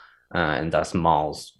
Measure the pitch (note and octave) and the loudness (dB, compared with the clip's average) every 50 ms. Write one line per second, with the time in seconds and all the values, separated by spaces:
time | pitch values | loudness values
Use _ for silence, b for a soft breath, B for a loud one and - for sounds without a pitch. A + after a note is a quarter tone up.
0 | b b b b b b - F2 E2+ D#2 D2+ C2+ D#2 E2 D#2 D2+ D#2 - - F2+ | b b b b b b -2 -2 0 0 0 -2 -2 0 0 0 0 0 -2 0
1 | E2 E2 D#2 D2 D2+ D2 D2 - - - - _ | 2 4 4 2 2 -2 -4 -8 -12 -16 -20 _